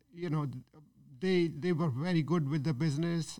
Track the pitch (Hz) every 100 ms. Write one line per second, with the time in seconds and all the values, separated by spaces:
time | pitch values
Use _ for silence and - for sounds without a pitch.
0 | _ 170 175 156 143 123 - 156 - _
1 | - 131 185 185 170 156 180 156 165 123
2 | 175 165 135 175 135 151 135 123 160 139
3 | 170 170 156